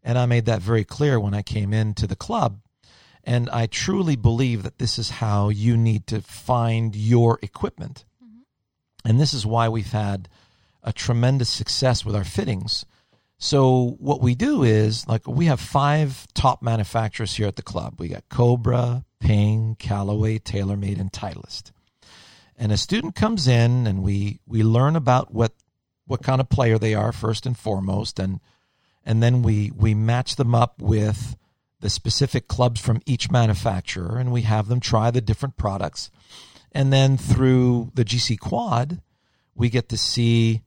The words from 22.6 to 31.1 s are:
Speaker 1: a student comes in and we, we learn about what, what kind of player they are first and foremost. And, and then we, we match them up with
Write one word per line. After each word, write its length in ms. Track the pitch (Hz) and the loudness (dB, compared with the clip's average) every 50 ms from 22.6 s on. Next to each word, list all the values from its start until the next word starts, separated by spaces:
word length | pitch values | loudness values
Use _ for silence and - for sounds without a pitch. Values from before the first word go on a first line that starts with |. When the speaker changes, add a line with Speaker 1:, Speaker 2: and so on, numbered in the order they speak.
| 123 104 | -2 0
Speaker 1:
a 60 | 107 | 0
student 380 | 101 - - 190 220 277 330 185 | 0 0 -2 -2 -2 -2 -4 -2
comes 320 | - 214 220 226 196 143 | -2 0 0 0 0 2
in 400 | 127 123 117 117 120 123 127 123 | 2 4 4 4 4 2 2 0
and 160 | 107 95 95 92 | 0 -2 -2 -2
we, 360 | 98 101 101 101 104 - - _ | -2 -2 -2 -2 -4 -6 -10 _
we 180 | - 113 110 110 | -4 0 2 2
learn 320 | 110 113 120 131 147 160 | 4 4 4 4 2 2
about 380 | 165 131 131 123 127 - - - | 2 2 2 2 2 0 -2 -2
what, 200 | 113 117 110 _ _ _ _ _ _ _ _ _ _ _ | 0 0 0 _ _ _ _ _ _ _ _ _ _ _
what 160 | - - 117 | -6 -6 -4
kind 180 | - - 131 131 | -2 0 0 0
of 80 | 127 | 2
player 300 | - - - 127 117 113 | 0 2 2 4 4 4
they 160 | 110 101 87 107 | 2 2 0 0
are 180 | 104 104 113 | 0 0 -2
first 340 | 120 - 120 113 113 - - | -4 -2 -4 -4 -4 -2 -4
and 100 | 127 123 | -6 -6
foremost. 640 | - - 110 101 95 95 95 95 101 107 - - - | -4 -4 -4 -4 -2 -2 -2 -2 -2 -4 -6 -6 -6
And, 200 | 95 95 95 90 _ _ _ _ _ _ _ _ _ _ _ _ _ | -4 -4 -4 -8 _ _ _ _ _ _ _ _ _ _ _ _ _
and 180 | - 113 110 117 | 0 2 4 4
then 180 | 120 123 123 | 4 4 4
we, 300 | 117 113 107 104 104 107 - | 2 2 2 0 -2 -4 0
we 200 | - 104 113 107 | 0 2 2 4
match 400 | 107 110 113 120 123 127 - - | 2 2 0 0 0 -2 -4 -2
them 160 | - 113 117 120 | -2 0 2 4
up 240 | 117 120 120 _ - | 2 2 2 _ -4
with 560 | - 101 110 107 104 107 | 0 0 2 2 2 0